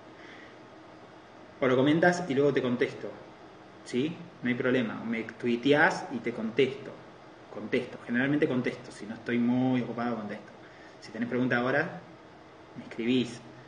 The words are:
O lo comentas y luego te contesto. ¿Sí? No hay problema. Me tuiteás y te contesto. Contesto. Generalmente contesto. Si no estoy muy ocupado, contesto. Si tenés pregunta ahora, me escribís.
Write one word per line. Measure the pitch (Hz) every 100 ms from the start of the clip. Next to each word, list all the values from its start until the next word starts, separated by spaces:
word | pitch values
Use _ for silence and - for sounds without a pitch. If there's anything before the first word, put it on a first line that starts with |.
| - - - - - - - - - - - - - - - -
O | 131
lo | 127
comentas | 147 160 175 175 -
y |
luego | 131 143
te | 131
contesto. | 123 120 127 - 104 - - - - - - -
¿Sí? | - 123 156 - - -
No | 120
hay |
problema. | 120 127 127 110 104
Me | 110 113
tuiteás | 107 - 123 117 135 147 175 185 -
y | 120
te | 120
contesto. | 110 110 113 127 - - - - - - - -
Contesto. | 104 107 127 - - -
Generalmente | 120 139 147 151
contesto. | 127 123 - -
Si | -
no | 104 117
estoy | - 120
muy | 120 127 131 127
ocupado, | 113 117 120 110
contesto. | 104 104 - - - - - -
Si | -
tenés | 113 120
pregunta | 123 127 123
ahora, | 127 139 175 175 - - - - - - - -
me |
escribís. | - - 113 127 110 - - -